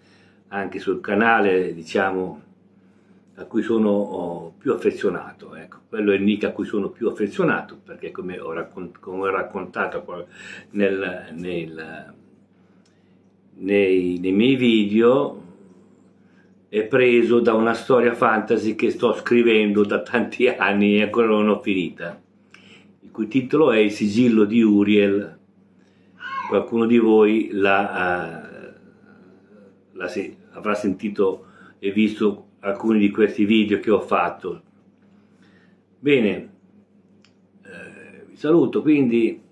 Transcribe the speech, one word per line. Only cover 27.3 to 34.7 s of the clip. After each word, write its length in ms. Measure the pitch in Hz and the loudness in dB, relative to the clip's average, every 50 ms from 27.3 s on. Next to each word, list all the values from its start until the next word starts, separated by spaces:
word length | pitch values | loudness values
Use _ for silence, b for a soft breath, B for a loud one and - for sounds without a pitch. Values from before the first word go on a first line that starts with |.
| 110 110 104 - | 2 0 -2 -4
l'ha, 960 | 101 98 98 98 98 98 101 - - 92 90 90 90 90 85 82 80 80 - | -2 -2 0 2 2 0 0 -2 -4 -4 -4 -2 -4 -4 -6 -8 -12 -14 -16
eh, 260 | - - - - - - - - - _ _ _ _ - - - - - _ _ _ - - - - _ _ _ _ | -18 -18 -20 -20 -20 -20 -20 -20 -20 _ _ _ _ -20 -20 -20 -20 -20 _ _ _ -20 -20 -20 -20 _ _ _ _
l'ha 160 | - 92 90 | -14 -10 -10
se-, 300 | 90 - 101 92 - - - - _ | -8 -6 -8 -8 -10 -12 -20 -20 _
avrà 240 | - 87 87 107 101 | -16 -8 -6 -4 -4
sentito 680 | - 113 101 90 - 113 104 101 - 98 95 92 - B B B B B B B B | -2 -2 -4 -4 -4 -6 -6 -2 0 0 0 -2 -4 B B B B B B B B
e 100 | 101 101 | -8 -4
visto 600 | 98 107 107 101 - - 113 101 98 - - _ _ _ - | 0 0 0 0 0 0 -2 -2 -2 -4 -10 _ _ _ -6
alcuni 340 | 101 98 - - 113 110 | -6 -6 -4 0 0 2
di 140 | 107 101 101 | 2 2 2
questi 320 | - - 107 101 - - 104 | 2 2 0 2 2 0 0
video 380 | 98 113 110 104 98 101 - | 2 2 2 2 2 0 -2
che 100 | - 113 | 0 0
ho 80 | 104 90 | 0 0
fatto. 640 | - - 104 92 87 85 - - - 87 85 - _ _ | 0 0 -2 -2 -2 -2 -6 -8 -12 -12 -12 -12 _ _